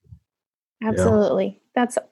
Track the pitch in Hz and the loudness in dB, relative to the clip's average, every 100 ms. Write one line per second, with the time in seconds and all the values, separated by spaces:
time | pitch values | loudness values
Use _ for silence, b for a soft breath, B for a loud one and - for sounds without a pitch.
0 | _ - _ _ _ _ _ _ 220 185 | _ -20 _ _ _ _ _ _ -4 0
1 | 185 214 202 190 196 - _ 254 240 - | 2 2 2 0 -2 -8 _ -2 -2 -2
2 | - | -8